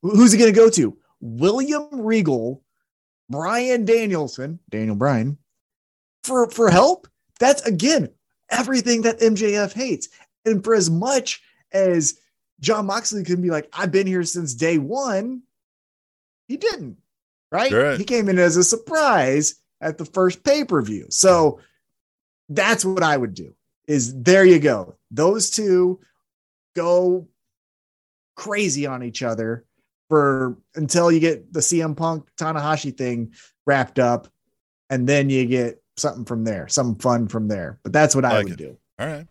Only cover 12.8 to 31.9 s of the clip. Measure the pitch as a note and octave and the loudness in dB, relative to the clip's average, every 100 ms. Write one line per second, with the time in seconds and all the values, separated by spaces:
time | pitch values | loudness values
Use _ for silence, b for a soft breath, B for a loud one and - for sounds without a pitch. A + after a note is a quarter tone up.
12.8 | G3 G#3 - G#3 F3 F3+ F3+ D#3 D3+ D#3+ | -2 -4 -6 -8 -4 -4 -2 -4 -6 -6
13.8 | F#3+ F#3 F#3+ F#3 E3 F3+ D#3+ A#2+ D#3+ E3 | -2 0 0 -2 -4 -6 -8 -4 0 0
14.8 | C#3 A#3+ C4+ G3 A3+ B3+ _ _ _ _ | -2 -6 -4 -4 -6 -12 _ _ _ _
15.8 | _ _ _ _ _ _ _ C4 A4+ F4+ | _ _ _ _ _ _ _ -4 -4 -4
16.8 | C#3+ - _ _ _ _ _ E3 B3+ G#3 | -12 -16 _ _ _ _ _ -2 0 2
17.8 | C4 C3+ F#3+ A#3+ G3+ F3+ F3 E3+ F3+ A3+ | 2 0 -2 -2 2 4 4 4 2 0
18.8 | - D#4+ D4 G3+ C3 C#3 D3+ - _ _ | -2 0 2 2 2 0 -2 -6 _ _
19.8 | D#3+ D#3 D#3+ F#3+ F#3 F3+ - D4 C#4 D#3+ | -10 -10 -8 0 0 0 0 0 0 -2
20.8 | G#2+ G#2+ - - F#3+ F3 D#3 - b b | -2 -8 -8 2 4 6 4 0 b b
21.8 | b _ _ _ _ _ _ C#3+ G3 A3+ | b _ _ _ _ _ _ -2 0 0
22.8 | F#3 F#3+ E3 D3 A#2 F#2 D#2 _ _ _ | -2 0 0 0 -2 -8 -18 _ _ _
23.8 | - D3 A#2 C3 A#2+ F#3+ F#3+ E3+ C#3+ A2 | -4 -2 -2 -2 4 6 8 6 4 -2
24.8 | F2+ - _ A2+ E3 G#3+ - - G#3 F3+ | -6 -16 _ -2 0 0 -2 -4 0 2
25.8 | F3+ F#3 _ _ _ _ _ _ _ - | 2 -2 _ _ _ _ _ _ _ -6
26.8 | E3+ F3 F3+ F3+ E3+ _ _ _ _ _ | 0 2 2 -2 -4 _ _ _ _ _
27.8 | _ _ _ _ _ - - G#3 G3+ C3+ | _ _ _ _ _ -18 -6 -2 -2 -2
28.8 | C#3+ B2+ B2 A2+ B2 A2 A2+ A#2 _ _ | -6 -6 -10 -6 -6 -4 -6 -6 _ _
29.8 | _ _ _ D#3 C#3+ C3 C3 A#2+ _ E3 | _ _ _ 2 2 0 -4 -6 _ -8
30.8 | D3 E3+ E3+ E3 E3 D#3 - E3 D3+ F3 | -2 2 4 4 2 -2 -6 -4 -2 -2
31.8 | D#3+ | -2